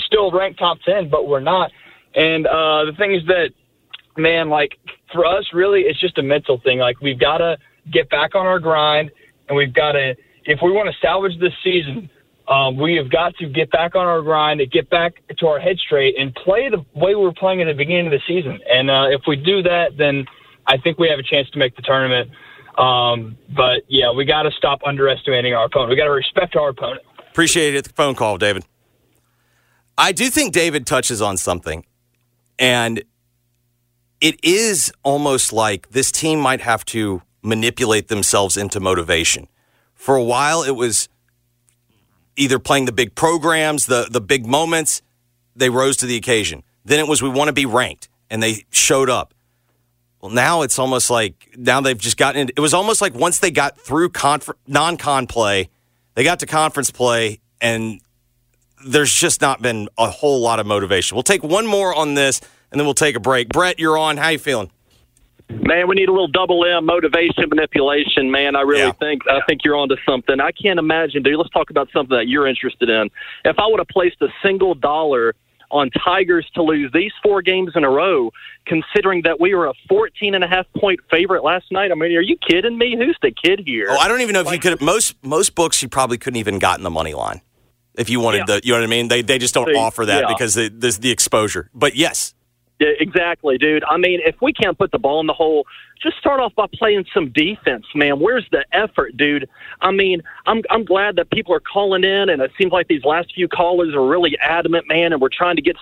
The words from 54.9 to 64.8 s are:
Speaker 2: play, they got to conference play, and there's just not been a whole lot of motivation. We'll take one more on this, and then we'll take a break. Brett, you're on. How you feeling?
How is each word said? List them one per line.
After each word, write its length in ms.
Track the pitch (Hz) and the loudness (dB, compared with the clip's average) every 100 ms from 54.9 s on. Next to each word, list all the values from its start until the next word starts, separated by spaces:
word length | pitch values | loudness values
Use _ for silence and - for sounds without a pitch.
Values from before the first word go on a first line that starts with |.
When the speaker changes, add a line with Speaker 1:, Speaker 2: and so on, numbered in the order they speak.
| 170 147 135 123 | -2 -2 -2 -2
Speaker 2:
play, 420 | 117 104 98 92 _ _ _ _ - | -2 0 0 -4 _ _ _ _ -2
they 80 | |
got 160 | 151 175 | 0 0
to 80 | - | -2
conference 420 | 156 156 147 127 | 0 0 0 -4
play, 520 | - 123 117 110 107 _ - | 0 0 0 -2 -6 _ -4
and 400 | 117 113 110 110 _ _ _ _ _ _ _ _ 135 | -2 -2 -4 -10 _ _ _ _ _ _ _ _ 0
there's 260 | 143 139 | 2 2
just 280 | - 175 - | 2 0 0
not 200 | 143 131 | 0 0
been 260 | 120 110 101 - | -2 -4 -6 -2
a 100 | 113 | -2
whole 320 | - 147 135 | 0 0 2
lot 180 | 117 113 | 2 0
of 60 | 104 | 0
motivation. 500 | 101 95 95 - 110 | -2 0 0 0 -2
We'll 80 | |
take 200 | 131 196 | 0 0
one 240 | 147 190 226 | 0 0 0
more 260 | 202 190 | 0 0
on 220 | 156 151 143 | 0 0 2
this, 260 | 139 131 - _ _ | 0 -2 -8 _ _
and 80 | 139 | -2
then 60 | 147 | 0
we'll 100 | 143 | 2
take 200 | 151 127 | 0 0
a 40 | |
break. 300 | 104 127 117 | 0 0 0
Brett, 280 | 147 180 170 | 0 0 0
you're 200 | 160 156 | 0 2
on. 200 | 156 139 | 0 0
How 120 | 160 | 0
you 100 | 156 | -2
feeling? 320 | 151 123 92 _ | -2 -4 -4 _